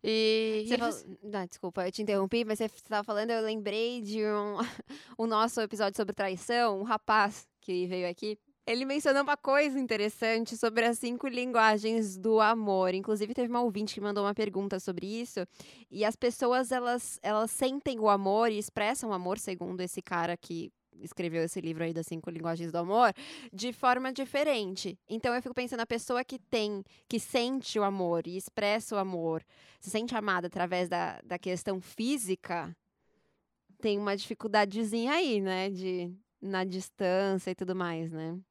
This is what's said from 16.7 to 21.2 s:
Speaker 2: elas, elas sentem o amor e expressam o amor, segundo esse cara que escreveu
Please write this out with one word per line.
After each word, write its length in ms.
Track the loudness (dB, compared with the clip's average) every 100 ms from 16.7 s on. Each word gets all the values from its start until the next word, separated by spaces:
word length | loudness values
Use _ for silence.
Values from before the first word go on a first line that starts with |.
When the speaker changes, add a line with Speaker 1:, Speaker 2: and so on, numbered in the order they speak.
Speaker 2:
elas, 480 | 0 0 -2 -4 -6
elas 280 | 0 0 0
sentem 480 | 0 0 0 -4 2
o 120 | 4
amor 420 | 6 4 4 4
e 60 | 2
expressam 500 | -4 -2 0 0 -2
o 60 |
amor, 240 | -2 -2 -4
segundo 420 | -4 -6 -6 -4
esse 220 | -6 -6
cara 340 | -4 -2 -2 -4
que 340 | -6 -8 -8 _ _ -18
escreveu 440 | -14 -6